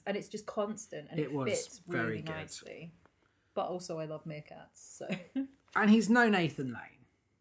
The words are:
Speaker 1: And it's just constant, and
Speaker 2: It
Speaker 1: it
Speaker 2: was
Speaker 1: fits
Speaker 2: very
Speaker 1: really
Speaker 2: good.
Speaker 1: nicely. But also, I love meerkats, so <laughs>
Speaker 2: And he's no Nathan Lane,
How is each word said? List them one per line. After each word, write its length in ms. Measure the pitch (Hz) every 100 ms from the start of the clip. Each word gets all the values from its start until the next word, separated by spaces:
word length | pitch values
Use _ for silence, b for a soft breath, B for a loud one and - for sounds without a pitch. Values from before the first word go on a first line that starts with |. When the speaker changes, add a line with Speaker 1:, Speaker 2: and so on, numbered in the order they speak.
| -
Speaker 1:
And 100 | 202
it's 120 | -
just 180 | 214 -
constant, 640 | - 208 214 - 151 147
and 80 | 160
Speaker 2:
It 60 |
Speaker 1:
it 80 | 139
Speaker 2:
was 180 | 143 123
Speaker 1:
fits 280 | 95 - -
Speaker 2:
very 260 | - 139 113
Speaker 1:
really 160 | 110
Speaker 2:
good. 100 | 160
Speaker 1:
nicely. 580 | 156 156 - - - 165 - _ _ _ _ _
But 120 | - 165
also, 320 | 180 180 160
I 60 | 156
love 180 | 156
meerkats, 560 | 160 151 - - - -
so 280 | - - -
<laughs> 640 | 185 - 262 269 - _
Speaker 2:
And 160 | 185 208
he's 180 | 226 190
no 200 | 247 233
Nathan 440 | 196 160 - 131
Lane, 320 | 117 - - _ _ _ _